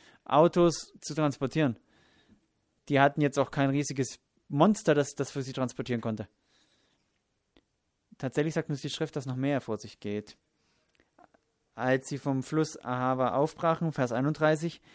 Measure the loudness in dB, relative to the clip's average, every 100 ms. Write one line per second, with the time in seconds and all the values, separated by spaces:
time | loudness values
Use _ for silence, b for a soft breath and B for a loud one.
0 | b b 0 6 6 6 4 2 -10 -16
1 | -8 -2 0 0 -2 2 0 0 b b
2 | b b b b _ _ _ _ 0 4
3 | 4 4 0 2 0 2 0 0 -2 -4
4 | -4 -6 _ _ -4 4 4 4 2 2
5 | 2 -4 -6 -6 -8 -6 -6 -6 -6 -4
6 | -4 -6 -10 _ _ _ _ _ _ _
7 | _ _ _ _ _ _ _ _ _ _
8 | _ -8 -4 -2 0 -2 -4 -6 -6 -6
9 | -6 -6 -6 -4 -2 -2 -4 -8 -8 -12
10 | -8 -8 -8 -20 _ _ _ _ _ _
11 | _ _ -20 _ _ _ _ -4 0 0
12 | -2 -6 -4 -4 -2 -2 -2 -4 -8 -2
13 | 0 0 0 2 -2 0 -2 0 -2 -2
14 | -2 0 -2 2 2 2 -2 -10 b